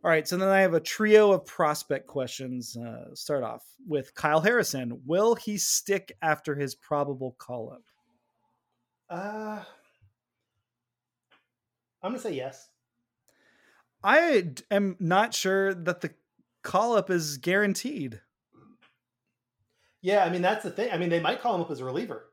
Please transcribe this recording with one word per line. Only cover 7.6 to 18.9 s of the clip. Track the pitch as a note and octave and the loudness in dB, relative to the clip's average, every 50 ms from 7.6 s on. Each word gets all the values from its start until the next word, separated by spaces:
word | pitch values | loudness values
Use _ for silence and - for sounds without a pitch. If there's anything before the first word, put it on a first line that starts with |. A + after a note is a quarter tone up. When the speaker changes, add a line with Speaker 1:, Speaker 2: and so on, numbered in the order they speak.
| A2 A#2 C3+ - _ _ _ _ _ _ _ _ _ _ _ _ _ _ _ _ _ _ _ _ _ _ _ _ _ _ | -12 -12 -14 -20 _ _ _ _ _ _ _ _ _ _ _ _ _ _ _ _ _ _ _ _ _ _ _ _ _ _
Speaker 2:
Uh, | F3+ E3+ F#3+ G#3 G#3+ G#3+ G#3+ G#3+ G#3+ G#3 - - - _ _ _ _ _ _ _ _ _ _ _ _ _ _ _ _ _ _ _ _ _ _ _ _ _ _ _ _ _ _ _ _ _ _ _ _ _ _ _ _ _ _ _ _ _ - | -12 -10 -10 -10 -10 -10 -10 -10 -12 -12 -14 -18 -20 _ _ _ _ _ _ _ _ _ _ _ _ _ _ _ _ _ _ _ _ _ _ _ _ _ _ _ _ _ _ _ _ _ _ _ _ _ _ _ _ _ _ _ _ _ -8
I'm | F#3+ | -8
gonna | B3 B3+ | -8 -6
say | - A3+ E3+ | -6 -6 -6
yes. | C3 B2 - - - - _ _ _ _ _ _ _ _ _ _ _ _ _ _ _ _ _ _ _ _ _ _ _ _ _ _ _ - | -6 -8 -10 -12 -14 -20 _ _ _ _ _ _ _ _ _ _ _ _ _ _ _ _ _ _ _ _ _ _ _ _ _ _ _ 2
Speaker 1:
I | G3 A#3 D4+ E4+ E4+ D4 A3 | 4 6 6 6 6 4 2
d-, | F3+ E3+ C3 - - _ | 2 0 -8 -12 -6 _
am | G#3 G3 G3+ G3 F3+ _ | 0 0 0 0 -4 _
not | F#3+ E3 F3 F#3+ G#3+ A#3+ - | -2 2 4 4 2 2 0
sure | - - F#3+ F#3+ G3 G3 G3 F#3+ | -4 -2 0 0 2 0 0 -2
that | F3+ E3+ E3 E3+ - | -4 -4 -6 -4 -4
the | - E3 - _ _ _ _ _ _ _ _ _ _ | -6 -12 -12 _ _ _ _ _ _ _ _ _ _
call-up | - - F#3 G#3+ A#3+ A#3+ G#3+ F#3 - | -2 0 0 2 4 2 0 2 2
is | F#3 F3 D#3+ D3+ D3 C3+ | -2 -2 -2 -4 -8 -6
guaranteed. | - E3+ F3+ G3 G#3 G3+ F#3+ - - B3 D4 A#3 D3 B2+ A2 G2 _ _ _ _ _ _ _ - - - - _ _ _ | -2 0 2 2 2 2 0 -2 -4 -8 -8 -6 -8 -10 -10 -14 _ _ _ _ _ _ _ -20 -20 -20 -20 _ _ _